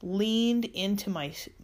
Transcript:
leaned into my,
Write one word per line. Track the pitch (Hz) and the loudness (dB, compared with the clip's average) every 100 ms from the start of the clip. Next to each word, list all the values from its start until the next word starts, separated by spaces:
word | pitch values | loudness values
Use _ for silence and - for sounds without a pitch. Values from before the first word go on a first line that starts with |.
leaned | 185 196 220 226 233 240 226 | -4 0 2 4 4 2 0
into | - 190 202 - | -2 0 0 -2
my, | 175 147 - - - | -4 -4 -8 -14 -18